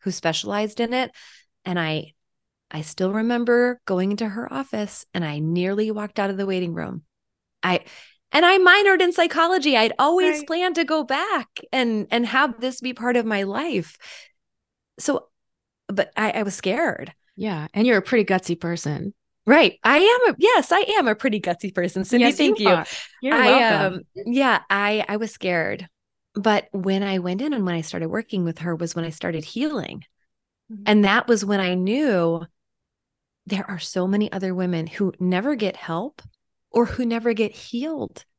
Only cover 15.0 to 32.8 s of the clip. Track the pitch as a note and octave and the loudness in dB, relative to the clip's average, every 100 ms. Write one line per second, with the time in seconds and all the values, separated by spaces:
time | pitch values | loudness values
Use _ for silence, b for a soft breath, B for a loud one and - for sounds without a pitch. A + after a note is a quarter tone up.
15 | - C#4 - _ _ _ _ _ - G3 | -4 -4 -6 _ _ _ _ _ -6 -4
16 | - - G#3+ - G3+ F#3 F#3 A#3 D#4+ - | -4 -2 -2 -2 -2 -2 -2 -2 -2 -4
17 | - - _ - G#3 E3 D3+ - A#3+ A3+ | -10 -18 _ -10 -6 -6 -6 0 2 2
18 | - A#3+ G3+ F#3+ - E3+ E3+ E3+ - D3 | 2 0 2 0 0 -4 -4 -6 -6 -6
19 | G3 - _ _ - D4 C#4 - - C#4+ | -8 -12 _ _ 2 6 4 2 2 4
20 | G4 B4 A#4+ - F#4 A#4 - F4 G4+ G#4+ | 6 6 2 4 4 4 2 0 2 0
21 | C4+ G#3 G#3+ G#3 F3 E3+ G3+ - F3 F#3+ | 0 0 0 -2 -2 -6 -6 -4 -4 -2
22 | F3+ A#3+ A#3+ D4 D4 G#4+ G3+ F3+ - B | 0 4 4 4 2 4 4 4 2 B
23 | B B B3+ A#3+ B3+ C4 A3+ G#3 G3 F#3 | B B 0 4 6 6 6 4 2 -2
24 | - - G#3+ B3 C4+ G#3 - G3 G#3 G#3+ | -10 -10 -2 2 2 2 0 0 0 0
25 | - G#3 A3 - F#3 F3 D#3+ - F3+ _ | -2 -4 -6 -6 -2 -2 -2 -6 -12 _
26 | _ _ _ - G#3 G#3 - G3 F#3+ F#3+ | _ _ _ -4 0 0 0 -4 -2 -2
27 | G3 F#3+ F3+ F#3 D4 C4+ F#3 E3+ D#3 E3+ | 0 -2 -2 -4 -2 -2 -2 -2 -4 -6
28 | E3 F#3 A3+ F#3+ E3+ E3 E3 E3 E3+ E3+ | -4 -6 -4 -4 -4 -4 -6 -6 -6 -6
29 | E3 D#3 F3 E3 - - D4 C#4+ - - | -8 -6 -6 -6 -8 -6 -6 -6 -8 -12
30 | - _ _ _ _ _ - G#3+ G3+ G#3+ | -18 _ _ _ _ _ -20 -6 2 4
31 | G3+ G#3+ B3 A3+ G3+ G3+ F#3 F3+ F#3 B3 | 4 2 2 0 0 -2 0 0 0 0
32 | D4+ F#3+ E3 E3 E3+ _ _ _ | 0 2 0 -2 -6 _ _ _